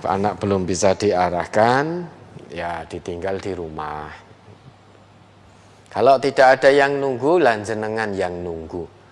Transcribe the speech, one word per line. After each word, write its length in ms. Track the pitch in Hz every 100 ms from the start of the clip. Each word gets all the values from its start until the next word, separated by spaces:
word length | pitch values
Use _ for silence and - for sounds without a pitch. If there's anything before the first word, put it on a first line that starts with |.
anak 400 | 82 98 101 90
belum 240 | 104 98
bisa 320 | 90 90 98 95
diarahkan, 1120 | 104 90 90 85 80 107 113 131 156 175 170 - - - -
ya 400 | 85 85 85 80
ditinggal 560 | 87 95 87 95 95
di 80 | 101
rumah. 560 | 90 82 78 76 76 76 - - - - - - - - - - - - - - - - - -
Kalau 240 | 101 120 135
tidak 400 | 139 135 131 135
ada 160 | 139
yang 240 | 143 139 143
nunggu, 420 | 139 120 135 180
lan 160 | 131 107
jenengan 480 | 104 107 107 110 107 95
yang 240 | 90 87
nunggu. 480 | 87 82 82 90 80 - -